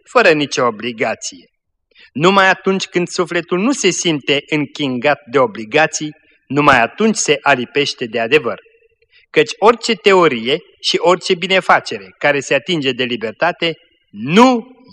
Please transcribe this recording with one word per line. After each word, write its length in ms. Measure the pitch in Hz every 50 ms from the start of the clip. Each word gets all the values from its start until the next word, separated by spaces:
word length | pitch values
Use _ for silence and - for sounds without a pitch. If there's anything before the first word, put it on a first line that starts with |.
| _ -
fără 220 | - 254 220 190 160
nicio 340 | 151 147 131 - 151 131
obligație. 840 | 120 113 104 107 120 120 110 127 117 107 - - - - - - _ _ _ _ _ _ _ _ _ _ _ - _ -
Numai 360 | - 156 180 196 196 190 190
atunci 360 | 180 185 - 196 190 190 -
când 240 | - - 180 175 165
sufletul 500 | - - 180 160 175 175 - - 185 180
nu 140 | 202 247 285
se 180 | - - 185
simte 520 | 165 - - 175 156 143 - - 143 139 -
închingat 720 | - 160 151 143 123 - - 147 135 127 123 113 147 143 - _ -
de 80 | 120 139
obligații, 720 | 127 113 98 107 110 107 113 147 156 156 - - 156 151 147 _ _ _ _ _ _
numai 340 | - 135 143 147 147 135 123
atunci 360 | 113 113 - - 208 226 208
se 220 | - - - 147 139
alipește 640 | - 143 139 127 120 - - 139 143 135 - - 131
de 160 | 117 107 120
adevăr. 380 | 113 117 139 156 135 113 98 - - _ _ _ _ _ _ _ _ _ _ _ _ _
Căci 200 | - 151 151 151 - -
orice 360 | 190 214 247 233 - - 226
teorie 600 | 175 - 202 196 185 170 160 131 117 110 120 143 175 - _ _ _ -
și 140 | - - 175
orice 360 | - 170 180 175 - - 190
binefacere 720 | 170 180 185 190 190 180 - - 151 - - 120 104 98 95 - -
care 220 | - 147 143 143
se 140 | 131 - 151
atinge 380 | 139 - - 180 160 135 135 127
de 120 | 117 127
libertate 680 | 120 120 113 113 110 104 - 160 170 175 - 170 165 156 - _ _ _ _ _ _
nu 520 | - 101 110 135 165 208 247 262 254 233 233 - - _ _ -